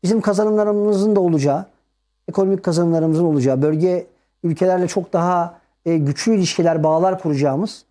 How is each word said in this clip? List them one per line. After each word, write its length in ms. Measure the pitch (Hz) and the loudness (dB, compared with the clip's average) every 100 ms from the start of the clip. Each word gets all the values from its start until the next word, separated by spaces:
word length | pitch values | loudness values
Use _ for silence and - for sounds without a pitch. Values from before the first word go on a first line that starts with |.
Bizim 180 | 180 220 | 0 0
kazanımlarımızın 960 | 214 196 214 214 208 208 208 202 208 202 | 0 0 0 0 0 0 0 0 2 2
da 40 | |
olacağı, 460 | 180 160 139 139 190 _ _ _ _ _ - | 2 2 0 -2 -6 _ _ _ _ _ -8
ekonomik 340 | 185 190 190 | -2 0 0
kazanımlarımızın 640 | 190 165 170 165 160 156 | 0 0 2 2 2 2
olacağı, 380 | 170 151 131 131 | 2 2 2 2
bölge 440 | 151 156 180 180 170 _ _ _ | 0 0 0 -2 -6 _ _ _
ülkelerle 460 | 170 156 185 185 180 | -6 0 0 0 0
çok 240 | - 175 | -4 -4
daha, 420 | 180 175 180 170 - _ _ 165 | -2 0 0 -2 -8 _ _ -2
e, 120 | 165 | 0
güçlü 360 | 143 143 - | 0 -2 0
ilişkiler, 500 | 220 175 - 170 165 | 0 0 0 0 2
bağlar 380 | 156 160 185 185 | 2 2 2 0
kuracağımız 640 | 170 143 143 135 208 - _ | -4 0 0 0 -6 -8 _